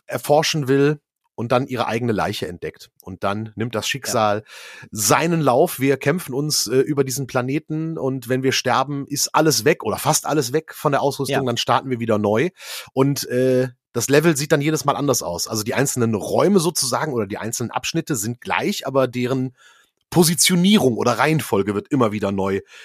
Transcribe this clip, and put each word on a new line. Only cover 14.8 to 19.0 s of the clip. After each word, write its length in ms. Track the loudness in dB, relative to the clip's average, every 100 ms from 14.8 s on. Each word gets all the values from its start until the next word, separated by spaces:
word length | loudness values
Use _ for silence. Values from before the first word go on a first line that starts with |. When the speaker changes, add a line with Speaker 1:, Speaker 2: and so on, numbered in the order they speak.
| 0
Speaker 1:
Mal 100 | 0
anders 280 | 0 0
aus. 240 | -2 -6 -4
Also 160 | -4
die 100 | -2
einzelnen 400 | 0 0 0 0
Räume 460 | 0 0 2 4 4
sozusagen 520 | 2 -2 -2 -2 -2
oder 120 | -4 -4
die 140 | -6
einzelnen 320 | -6 -6 -6
Abschnitte 440 | -4 -4 -4 -4 -4
sind 220 | -4 -6
gleich, 440 | -2 -2 0 -4 -2
aber 220 | 0